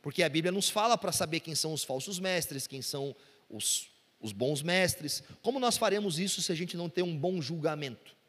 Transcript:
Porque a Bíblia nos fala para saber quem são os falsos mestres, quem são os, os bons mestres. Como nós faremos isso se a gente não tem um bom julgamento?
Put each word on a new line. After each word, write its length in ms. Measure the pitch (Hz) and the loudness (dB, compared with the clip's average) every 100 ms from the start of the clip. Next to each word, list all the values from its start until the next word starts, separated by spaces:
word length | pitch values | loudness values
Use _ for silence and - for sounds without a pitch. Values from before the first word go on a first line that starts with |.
Porque 220 | 151 156 | -4 2
a 60 | 165 | 4
Bíblia 220 | 151 175 | 4 2
nos 180 | 196 185 | 2 2
fala 280 | 214 226 233 | 2 4 4
para 140 | 185 | 2
saber 300 | - 170 160 | 0 0 -2
quem 140 | 160 | -2
são 180 | 147 160 | -2 -2
os 100 | 151 | -2
falsos 360 | - 131 160 180 | -2 -4 -4 -4
mestres, 480 | 190 180 165 139 - | 0 0 -2 -6 -6
quem 140 | 135 | -6
são 340 | 123 143 139 127 - - _ | -6 -4 -6 -8 -20 -20 _
os, 400 | 107 - - - _ _ _ | -4 0 0 -4 _ _ _
os 120 | 110 | -8
bons 300 | 101 127 147 | -2 0 0
mestres. 640 | 160 185 180 - 147 - - - | 2 4 4 2 -4 -6 -8 -4
Como 180 | - 269 | -2 2
nós 180 | 240 - | 2 4
faremos 420 | 220 202 208 151 | 4 4 0 0
isso 220 | 190 - | 0 0
se 100 | - | 0
a 40 | |
gente 220 | 160 175 175 | -2 -2 -4
não 120 | 175 | -2
tem 140 | - | 0
um 140 | 180 156 | 0 0
bom 240 | 175 185 | 0 0
julgamento? 760 | 131 165 156 151 139 113 - - | -2 -2 -2 -2 -6 -8 -16 -20